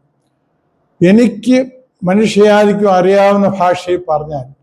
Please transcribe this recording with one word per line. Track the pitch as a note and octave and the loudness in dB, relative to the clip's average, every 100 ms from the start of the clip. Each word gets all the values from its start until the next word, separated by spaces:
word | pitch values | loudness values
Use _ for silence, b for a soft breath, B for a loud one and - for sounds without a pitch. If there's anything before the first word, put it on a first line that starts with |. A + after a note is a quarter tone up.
| _ _ _ _ _ _ _ _ _ _ | _ _ _ _ _ _ _ _ _ _
എനിക്ക് | F3 G#3+ A#3+ - A#3+ B3+ C4 - _ _ | 2 4 2 0 -2 -2 -2 -10 _ _
മനുഷ്യജാതിക്കും | F3+ G3 G#3+ G3 G#3 G#3 G#3 G3+ G3+ F#3 | -4 -2 0 2 2 4 2 0 0 0
അറിയാവുന്ന | F3+ G3 G3 G3+ G3 G3 | 0 2 2 0 -2 -2
ഭാഷയിൽ | F3+ F3+ - F3+ F3+ | -2 -2 -4 -6 -4
പറഞ്ഞാൽ | D3+ D3+ C#3+ C3 - | -6 -6 -12 -14 -20